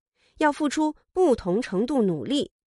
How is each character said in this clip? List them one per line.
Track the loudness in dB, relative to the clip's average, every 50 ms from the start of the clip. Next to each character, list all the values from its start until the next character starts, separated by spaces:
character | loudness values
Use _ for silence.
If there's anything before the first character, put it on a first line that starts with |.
| _ _ _ _ _ _ _
要 | 0 0 0
付 | 2 0 -2 -2
出 | 0 0 -2 -2 -2 -6 _ _
不 | _ 2 4 4 2
同 | 2 0 -2 -2 -2
程 | -2 -2 -2 -2 -2
度 | 0 0 0
努 | 0 0 0 -2 -4
力 | -4 -2 -2 -4 -6 _ _ _